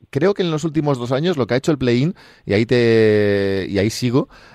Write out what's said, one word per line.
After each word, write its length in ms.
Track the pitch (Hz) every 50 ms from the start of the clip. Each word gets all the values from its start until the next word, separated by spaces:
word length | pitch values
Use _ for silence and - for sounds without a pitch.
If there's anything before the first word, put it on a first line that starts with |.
| _ -
creo 260 | - 139 160 196 208
que 80 | - 190
en 80 | 170
los 120 | 156 151 151
últimos 360 | 165 143 160 151 147 139 120
dos 120 | 120 120
años 260 | 135 131 160 185 175 139
lo 100 | 117 95
que 80 | 117
ha 20 | 131
hecho 140 | - -
el 80 | 156 135
play-in, 340 | 131 123 120 123 139 175 - - - - - _ -
y 80 | - 101
ahí 140 | 104 117 110
te, 960 | 131 123 117 117 113 113 110 107 107 104 104 101 101 101 98 98 98 98 92 -
y 120 | 98 98
ahí 100 | 98 113
sigo, 400 | - - 127 123 117 143 - - - - - -